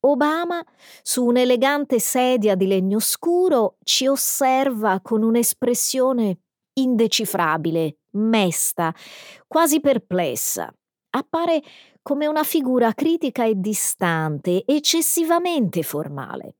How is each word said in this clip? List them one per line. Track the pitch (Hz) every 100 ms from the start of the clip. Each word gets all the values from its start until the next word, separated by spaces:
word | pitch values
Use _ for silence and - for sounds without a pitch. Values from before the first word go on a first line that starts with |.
Obama, | 262 285 294 311 349 349 330 _ - -
su | - -
un'elegante | 240 240 254 247 269 294 285 240
sedia | - 254 254 254 208 190
di | 190
legno | 190 190 202
scuro, | - - 339 349 370 285 214 _
ci | - - 262
osserva | 277 - - 269 262 277 233 214 190
con | - 220
un'espressione | 226 233 233 - 240 240 - 262 254 254 214 180 _ _ _
indecifrabile, | - 254 233 226 - 214 190 165 160 160 165 160 - _
mesta, | 196 220 226 190 165 - - 165 170 - - - - _
quasi | 311 330 302
perplessa. | 294 247 - 180 165 120 - - 82 - _ _ _
Appare | 240 - 320 339 320 - - - _
come | - 285 302
una | 311
figura | 302 330 254 254 226
critica | 214 302 330 277 - 226
e | 208
distante, | 190 208 - - 180 165 156 147 180 180 -
eccessivamente | 294 294 330 311 - 320 339 349 330 208 -
formale. | 151 143 147 143 127 - -